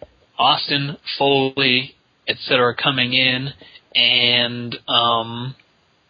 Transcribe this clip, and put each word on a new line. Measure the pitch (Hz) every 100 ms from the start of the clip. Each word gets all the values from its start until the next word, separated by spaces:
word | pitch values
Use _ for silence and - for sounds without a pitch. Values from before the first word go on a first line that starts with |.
| - _ _ -
Austin, | 127 151 - 143 143 - - -
Foley, | 139 139 135 135 135 127 139 - _ _ -
et | -
cetera | - 135 120 117
coming | 147 131 123
in, | 127 131 127 139 - - - _ 120
and, | 120 123 120 123 120 120 120 117 -
um, | 123 117 117 113 117 127 - _ _ _ _